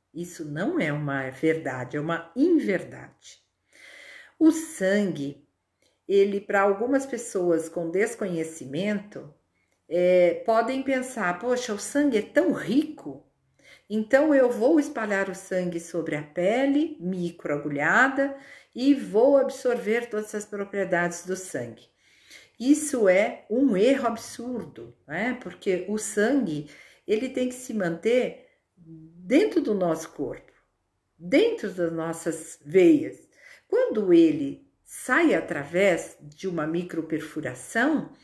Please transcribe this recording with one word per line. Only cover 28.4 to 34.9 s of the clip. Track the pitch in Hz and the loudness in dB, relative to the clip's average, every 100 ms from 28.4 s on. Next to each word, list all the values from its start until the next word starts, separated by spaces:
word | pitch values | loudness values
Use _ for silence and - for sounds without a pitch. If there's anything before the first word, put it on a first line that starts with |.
| _ _ _ _ 160 160 160 175 180 | _ _ _ _ -20 -20 -20 -18 2
dentro | 277 427 359 | 4 4 2
do | 262 | 0
nosso | 202 175 156 - | 0 0 -2 -6
corpo, | - 123 - - _ _ _ _ _ _ _ | -8 -8 -8 -16 _ _ _ _ _ _ _
dentro | 175 277 466 - 202 | 0 2 2 0 -6
das | 180 170 | -4 -4
nossas | 165 165 160 170 156 - - 147 | -4 -6 -6 -6 -6 -10 -18 0
veias. | 185 175 147 151 - _ _ - - _ | 6 8 8 4 -8 _ _ -20 -20 _
Quando | 453 508 214 196 | 0 0 0 6
ele | 170 165 147 139 - _ _ | 8 6 4 -4 -8 _ _
sai | - | -20